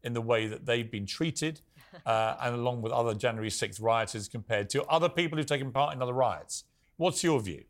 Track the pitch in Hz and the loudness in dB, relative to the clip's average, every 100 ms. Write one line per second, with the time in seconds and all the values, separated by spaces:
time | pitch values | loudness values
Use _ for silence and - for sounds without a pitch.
0 | 123 117 113 117 110 107 120 120 113 110 | -4 -4 2 2 2 -4 0 0 0 -4
1 | 101 - 160 - 156 151 _ - - 180 | -6 -2 -2 0 -4 -4 _ -20 -20 -10
2 | - 113 110 - 127 120 120 123 113 123 | 0 2 2 0 -2 0 0 0 -2 2
3 | 117 107 123 113 107 - 104 95 113 113 | 2 2 0 0 -4 -2 -4 -2 2 2
4 | 110 113 101 120 104 110 101 135 - 160 | 2 -4 -8 -10 -2 0 0 -2 2 2
5 | 170 170 170 156 143 143 135 127 147 143 | 2 2 -2 0 0 -2 -2 0 0 0
6 | 127 123 123 87 - - - _ _ _ | -2 2 2 0 -8 -12 -14 _ _ _
7 | 170 175 175 147 101 73 - | 0 2 2 2 0 -8 -12